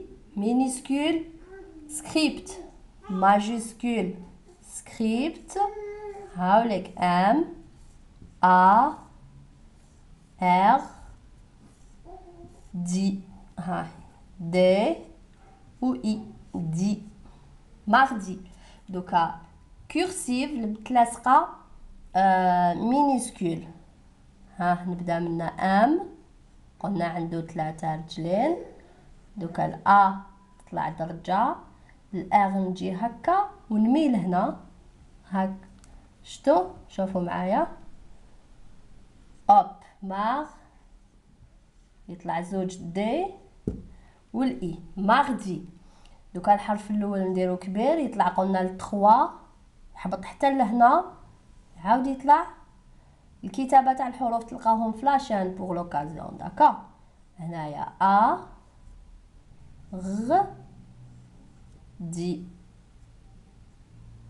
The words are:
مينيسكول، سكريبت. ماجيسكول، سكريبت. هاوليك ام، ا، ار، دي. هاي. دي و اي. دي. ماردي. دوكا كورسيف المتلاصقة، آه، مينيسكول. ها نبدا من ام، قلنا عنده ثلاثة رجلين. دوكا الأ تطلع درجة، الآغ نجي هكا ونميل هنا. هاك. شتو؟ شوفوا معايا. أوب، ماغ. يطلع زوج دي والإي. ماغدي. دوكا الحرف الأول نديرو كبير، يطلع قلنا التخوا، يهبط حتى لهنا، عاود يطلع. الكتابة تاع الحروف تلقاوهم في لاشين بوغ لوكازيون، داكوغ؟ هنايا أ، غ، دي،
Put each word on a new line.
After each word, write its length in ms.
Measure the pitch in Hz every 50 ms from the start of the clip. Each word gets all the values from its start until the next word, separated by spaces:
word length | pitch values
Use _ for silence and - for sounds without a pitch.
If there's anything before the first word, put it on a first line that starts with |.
| - - - - - - -
مينيسكول، 880 | 202 202 226 247 254 269 254 - - - - 269 285 294 320 330 320 320 - - - - - - - - - - - - -
سكريبت. 760 | - - - - - 311 311 269 - - - - - 370 339 - - - - - - - - -
ماجيسكول، 1040 | 190 185 185 196 202 208 208 214 240 233 220 - - - - 240 233 220 185 185 - - - - - - - - - _ -
سكريبت. 960 | - - - - - - - 226 220 226 240 269 330 330 - - - - 381 403 403 427 427 415 415 415 415 427 415 403 403 - 381 -
هاوليك 600 | 175 180 180 196 220 233 233 202 180 185 - - -
ام، 460 | 180 180 175 180 190 202 240 302 349 - - - - - - - - - - - - - - - - - - - -
ا، 480 | - 185 185 185 185 202 226 254 302 - - - - - - - - - - - - - - - - - - - - - - - - - - - - _ - 185
ار، 380 | 180 180 185 190 214 254 277 - - - - - - - - - - - - - - _ - - - - - - - - - - 330 370 381 - 349 349 339 339 - - - - - -
دي. 460 | 175 175 175 180 190 196 196 196 - - - - - - - - -
هاي. 280 | 160 180 175 170 165 165 - - - - - - - - - -
دي 560 | 175 170 170 185 185 185 185 196 220 311 330 - - - - - - - - - - - - - _ - - -
و 140 | 254 254 254
اي. 260 | - - 214 214 214 214 - - - - - -
دي. 480 | 190 165 160 160 165 190 208 208 - - - - - - - - - - - - - - - - - -
ماردي. 520 | 202 214 254 269 262 254 208 185 185 180 - - - - - - - - - - -
دوكا 520 | 185 180 180 - 180 170 165 165 - - - - - - - - - - - - -
كورسيف 580 | 302 370 370 - - - - 247 254 277 294
المتلاصقة، 960 | 302 240 226 208 214 - - - 254 240 233 233 233 - - 247 262 302 339 359 - - - - - - - - - - - - -
آه، 580 | 185 196 190 190 185 185 180 180 180 180 175 170
مينيسكول. 880 | 175 208 226 254 285 294 277 269 240 247 - - - 190 170 165 165 - - - - - - - _ - - - _ _ _ - - - - -
ها 280 | - 180 175 175 180 180
نبدا 340 | 180 175 175 175 170 170 170
من 220 | 175 170 170 165 170
ام، 580 | 160 - - - 190 196 202 220 269 311 370 403 - - - - _ _ - - - - - - - - -
قلنا 240 | - 185 202 170 170
عنده 360 | 170 170 175 165 170 170 165
ثلاثة 560 | 160 - - 170 156 156 160 - 175 160 156
رجلين. 600 | 160 165 - - 175 160 170 185 208 254 320 349 - - - - - - - - - - - - - - - -
دوكا 300 | 214 170 170 - - 160
الأ 500 | 165 - - - - 202 202 196 190 196 - - - - - - _ - -
تطلع 300 | - - 180 165 151 156
درجة، 680 | 160 - 160 170 165 170 - 175 180 202 233 277 339 359 - - - - - - - - _ - 196
الآغ 440 | 180 - - - 208 202 190 190 196
نجي 360 | 190 185 180 180 180 190 190
هكا 560 | 185 220 240 233 - - 330 359 392 415 403 - - - -
ونميل 440 | 220 208 214 233 262 320 320 269 240
هنا. 460 | 196 170 185 180 180 208 277 - - - - - - - - - - - - - - - -
هاك. 240 | 185 190 190 190 190 - - - - - - - - - - - _ _ -
شتو؟ 460 | - - - - 269 302 349 370 370 - - - -
شوفوا 340 | - - 190 190 190 180 175
معايا. 440 | 175 175 180 180 185 208 269 339 - - - - - - - - - - - - - - - - - - - - - - - - - - - - - - - - - - - - -
أوب، 160 | 208 202 - - - - - - - - 196
ماغ. 440 | 190 190 196 208 226 254 285 311 - - - - - _ - _ - - - _ _ _ _ _ _ _ _ - - - - _ _ _ _ - _ _ _ - -
يطلع 320 | 175 175 - 175 165 170
زوج 360 | 180 180 196 190 185 185 -
دي 500 | - 170 170 170 190 208 226 254 330 381 403 - - - - - - - - - - - - - - - - - _ _ _ -
والإي. 460 | 226 262 254 - - 190 170 165 - - - -
ماغدي. 680 | 190 190 196 233 269 285 269 240 190 - 190 175 151 - - - - - - - - - - - - - - -
دوكا 200 | 180 180 208 202
الحرف 360 | 202 - - 208 208 - -
الأول 300 | 214 208 202 202 202 196
نديرو 360 | 190 185 185 185 185 180 180
كبير، 420 | 185 - 196 185 202 233 277 330 330
يطلع 300 | 285 220 - 202 190 180
قلنا 320 | 180 190 190 190 190 185
التخوا، 680 | 185 185 185 - - - 208 202 196 208 220 262 311 349 - - - - _ _ _ _ _ - - - -
يهبط 280 | - - 185 190 190 185
حتى 300 | - - - 285 277 269
لهنا، 500 | 269 240 202 226 240 233 247 294 349 370 359 - - - - - - _ _ - - - - - 170 160
عاود 220 | 190 233 262 254
يطلع. 400 | 277 269 262 - 277 294 320 359 - - - - _ _ - - - - - - - - _ _ - - - -
الكتابة 480 | 190 - - 269 254 285 269 254 262 262
تاع 160 | 262 269 247
الحروف 360 | 247 - 262 233 233 226 226
تلقاوهم 480 | - 254 247 - 220 226 220 226 220 220
في 140 | - -
لاشين 480 | 277 285 262 262 - 226 196 185 185 185
بوغ 200 | 190 190 180 175
لوكازيون، 640 | 170 175 170 - 143 151 151 160 156 - - - -
داكوغ؟ 360 | - 175 - - - - 226 - - - - _ - - _ _ - _ _ -
هنايا 500 | 165 165 170 165 156 151 147 143 - - - - 185
أ، 360 | 196 196 202 220 254 349 349 - - - - - _ _ - - - - - - - - - - - - - - - - - - - - - - - 196
غ، 500 | 185 180 190 196 214 233 247 320 381 403 392 - - - - - - - - - - - - - - - - - - - - - - - - - - - - - -
دي، 440 | 175 165 170 175 170 180 165 175 180 180 - - - - - - - _ - - - - - - - - - - - - _ - - - - - - _ - - - - - - - -